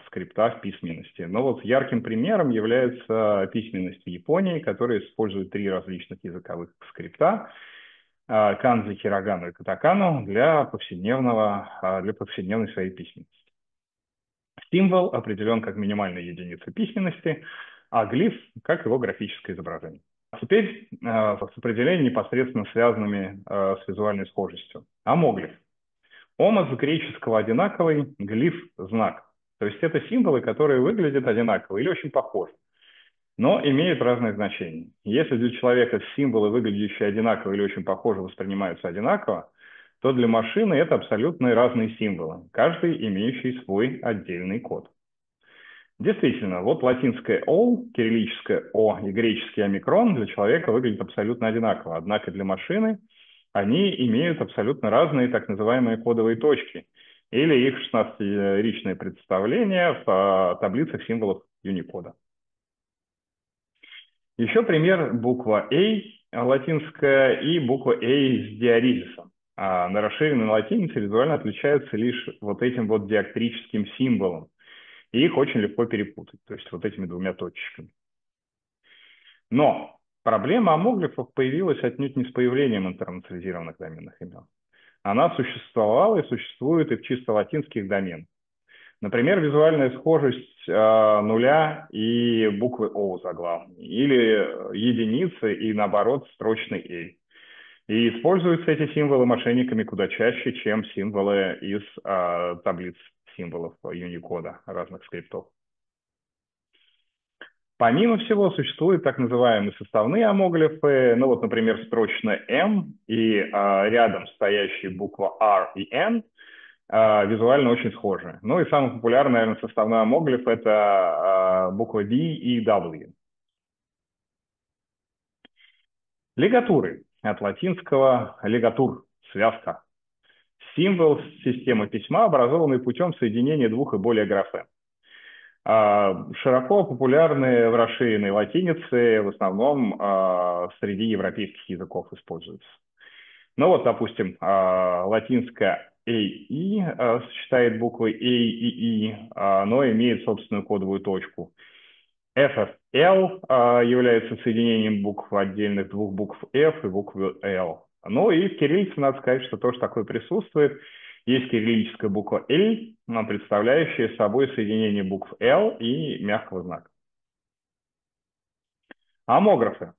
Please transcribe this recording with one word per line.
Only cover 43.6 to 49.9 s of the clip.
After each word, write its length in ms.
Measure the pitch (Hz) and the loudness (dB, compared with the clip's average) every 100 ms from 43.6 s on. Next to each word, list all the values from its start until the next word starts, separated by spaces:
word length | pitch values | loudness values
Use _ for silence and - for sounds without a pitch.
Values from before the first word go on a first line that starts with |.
свой 360 | - 98 127 - | -4 0 0 -2
отдельный 600 | 120 104 90 87 90 113 | -4 -6 -6 -8 -6 -8
код. 300 | - - - _ _ _ _ _ _ _ - - _ _ | -8 -10 -12 _ _ _ _ _ _ _ -20 -20 _ _
Действительно, 640 | 185 196 139 - 98 90 | -2 0 0 0 -4 -2
вот 220 | 101 123 | -2 0
латинское 580 | 123 127 127 - - 101 - | 0 2 0 -2 -2 -2 2
«ол», 400 | 170 240 240 - | 2 2 0 -4
кириллическое 760 | - 113 113 107 - - 87 - | -4 0 0 -2 -6 -4 -4 -2
«о» 260 | 107 107 87 | 2 2 0
и 120 | 98 | -4
греческий 480 | 101 113 107 - - | 0 0 -2 -4 -4
«омикрон» 540 | 101 98 - | -2 -2 0